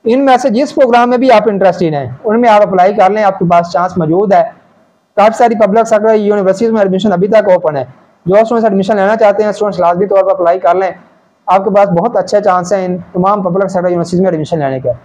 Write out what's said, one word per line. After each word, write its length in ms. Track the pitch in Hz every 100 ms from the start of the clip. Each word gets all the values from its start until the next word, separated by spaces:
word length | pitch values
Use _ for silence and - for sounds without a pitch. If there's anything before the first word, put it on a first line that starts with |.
| 226
इनमें 300 | 254 277 254
से 120 | 269
जिस 220 | 220 294
program 380 | 320 262 247 247
में 100 | 247
भी 100 | 262
आप 180 | 220 214
interested 460 | 196 190 180 170
हैं, 280 | 147 127 - 220
उनमें 240 | 220 240
आप 120 | 208
apply 320 | 202 185 185
कर 180 | 208 190
लें, 120 | 214
आपके 220 | 202 190 170
पास 240 | 175 170
chance 200 | 180 180 180
मौजूद 360 | 160 170 208
है। 220 | 185 165 - _ _ _ _ _ -
काफ़ी 200 | 214 220
सारी 180 | 233 220
public 320 | 208 220 226
sector 280 | 214 220 214
universities 600 | 208 208 190 190 226 220
में 60 |
admission 280 | 196 190 208
अभी 180 | 180 196
तक 180 | 220 208 180
open 200 | 175 143
है, 80 | 123 - _ _ 170
जो 80 | 196
students 360 | 220 233 220
admission 240 | 196 185 214
लेना 200 | 190 220
चाहते 280 | 214 202
हैं, 80 | 214
students 280 | 202 208 175
लाजमी 260 | 170 175 202
तौर 180 | 196
पर 80 | 190
apply 280 | 190 170 185
कर 160 | 180 180
लें, 200 | 190 - _ _ _ _ -
आपके 200 | 190 196
पास 180 | 196 196
बहुत 300 | 170 220 208
अच्छे 240 | 185 208
chance 320 | 202 180 180
हैं 120 | 202 185
इन 120 | 180
तमाम 460 | - 185 185 208
public 260 | 185 180 190
sector 180 | 185 180
यूनिवर्सिटीज़ 340 | 175 170 175
में 80 | 190
admission 300 | 165 151 165
लेने 200 | 139 131
का। 200 | 127 120